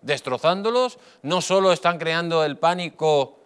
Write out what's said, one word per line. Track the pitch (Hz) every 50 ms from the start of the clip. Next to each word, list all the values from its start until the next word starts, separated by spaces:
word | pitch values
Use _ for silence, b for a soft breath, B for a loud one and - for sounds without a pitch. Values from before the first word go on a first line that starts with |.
destrozándolos, | - - 147 135 - - 127 120 - 156 175 190 202 220 233 247 254 247 247 b b b b b
no | b 139 170 185
solo | - - 185 196 190 190 175
están | 165 - 175 175 165
creando | 165 165 160 165 170 170 165 165 156
el | 151 143 -
pánico | - 165 175 180 175 165 - _ 156 156 151 143 139 135 - _ _